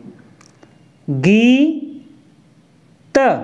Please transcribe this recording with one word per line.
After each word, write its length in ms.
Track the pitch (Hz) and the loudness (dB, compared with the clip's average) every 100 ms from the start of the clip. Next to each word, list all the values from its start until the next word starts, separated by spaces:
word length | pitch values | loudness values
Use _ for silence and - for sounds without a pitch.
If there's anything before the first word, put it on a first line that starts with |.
| - - - _ - _ - _ _ _ - | -16 -20 -20 _ -20 _ -20 _ _ _ -8
गीत, 2000 | 135 156 214 240 262 302 320 - - - _ _ _ _ _ _ _ _ _ _ 269 254 135 | -4 0 2 4 2 2 -2 -10 -18 -20 _ _ _ _ _ _ _ _ _ _ 0 0 -2